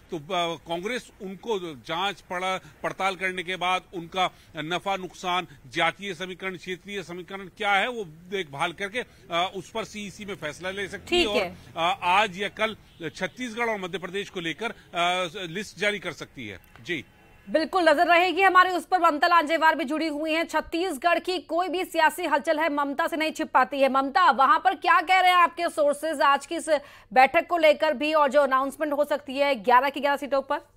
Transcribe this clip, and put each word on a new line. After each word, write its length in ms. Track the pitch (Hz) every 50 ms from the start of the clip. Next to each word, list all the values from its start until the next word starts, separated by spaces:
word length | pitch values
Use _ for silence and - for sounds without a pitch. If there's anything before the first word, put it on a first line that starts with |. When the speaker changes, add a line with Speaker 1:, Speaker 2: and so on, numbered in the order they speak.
| - - 185
Speaker 1:
तो, 20 |
आ, 400 | 160 143 165 190 175 170 170 165
कांग्रेस 540 | - _ 170 170 175 175 220 254 226 - - - - 214
उनको 360 | 190 196 190 - 233 220 190 175 165 147
जांच 460 | 120 107 - 160 170 190 202 190 -
पड़ा-, 440 | - - 185 180 190 190 190 170 - - - - -
पड़ताल 340 | 165 - - 190 196 190
करने 260 | 165 190 185 185 185 170
के 140 | 175 185
बाद 260 | 170 175 180 185 185 185 _ -
उनका 360 | 170 170 165 - 185 180 160 - - - _ -
नफा 400 | 156 151 160 180 170 - 196 196
नुकसान, 500 | 190 185 165 - - - 180 175 180 175 - 143 - - 131 113
जातीय 420 | 165 165 165 165 - 196 202 175
समीकरण, 420 | 147 185 180 185 - 185 190 185
क्षेत्रीय 460 | 165 - 185 185 - - 196 202 196 160
समीकरण 440 | 151 175 180 170 151 196 196 196
क्या 260 | 175 - - 208 202 202
है, 160 | 190 214 254
वो 160 | 247 226 202
देखभाल 680 | 160 151 165 175 180 202 190 180 143 139 139 165 175 156
करके, 320 | - 202 196 196 247 220 - - - - - 175
आ, 140 | 170 180
उस 240 | 190 196 190 - -
पर 140 | - 226 196
सीईसी 400 | - - 214 208 190 - - 208
में 100 | 196 190
फैसला 360 | - 160 151 139 - 175 185
ले 180 | 190 202 196 160
सकती 280 | 185 190 - - 349
है। 180 | 359 339 214 208
Speaker 2:
ठीक 80 | 226 190
है। 80 | 170
Speaker 1:
और, 300 | 180 - - - - 165
आ, 100 | 165 175
आज 480 | 190 - 185 180 180 202 220 208 170 190
या 80 | 202 185
कल 280 | - - 214 220 202 - - _ - - 165 151 -
छत्तीसगढ़ 540 | - 190 - - - 254 240 214 240 240 226
और 100 | 220 202
मध्य 180 | 185 180 175 180
प्रदेश 320 | 180 185 175 202 196 -
को 100 | - 190
लेकर, 300 | 165 165 156 - 220 -
आ, 40 | - - - _ - 170 175 175 180 185 185 165 160 202 185
लिस्ट 340 | 165 160 214 202 - - 165
जारी 200 | 202 208 208 190
कर 140 | - 175 139
सकती 360 | - 151 - - 143 117 104
है। 120 | 95 - _ _ _ - 117
जी 180 | 151 170 139 - _ _ _ _ _ - - _ 196
Speaker 2:
बिल्कुल, 380 | 214 311 320 - - 370 339 320
नजर 180 | 294 285 349
रहेगी 360 | 311 349 339 359 370 302 359 392
हमारी 280 | 381 359 370 359 370
उस 140 | 359 330 -
पर। 160 | - 381 359
ममता 260 | 339 330 294 285 359
लांजेवार 480 | 349 349 339 302 277 330 302 320 320 311
भी 100 | 277 330
जुड़ी 240 | 240 311 302 320 320
हुई 240 | 285 294 320 320 311
हैं। 120 | 330 339
छत्तीसगढ़ 720 | 330 - 311 302 - - 330 370 381 302 240 - 339 339 -
की 200 | 330 359 370 330
कोई 300 | 277 - 311 339 370 359
भी 160 | 294 370 359
सियासी 420 | - - 330 311 302 - 359 359
हलचल 340 | 294 302 285 - 330 320 294
है, 80 | 320 330
ममता 380 | 285 294 285 277 277 311 330
से 100 | 311 339
नहीं 160 | 294 311 311 302
छिप 180 | - 311 -
पाती 300 | - 285 254 - 294 269
है। 80 | 269 262
ममता, 420 | 254 269 269 277 262 381 359 320
वहां 280 | 233 262 269 262 302 320
पर 160 | - 370 285
क्या 260 | 285 - 349 330 370
कह 200 | 330 330 370 381
रहे 100 | 370 359
हैं 80 | 359 359
आपके 300 | 349 339 - - 339 320
sources 520 | - 320 285 294 277 285 302 320 311 269
आज 260 | 302 277 277 285 -
की 100 | - 339
इस 120 | 320 - - 208 185 - - - - - _ 196
बैठक 340 | 254 269 262 - 339 -
को 120 | - 311 330
लेकर 360 | 311 302 294 294 311 320 302
भी 200 | 233 294 302 311
और 160 | 302 294 269
जो 100 | 240 294
announcement 520 | 285 262 262 254 269 277 - - 311 302 285
हो 120 | 277 294
सकती 320 | 294 302 269 - 277 254
है 180 | 277 277 285 277
ग्यारह 340 | 220 185 247 247 247 269 277
की 120 | 269 302
ग्यारह 160 | 254 285 285
सीटों 260 | 269 294 240 277 269 269
पर? 160 | - 285 339 - _ _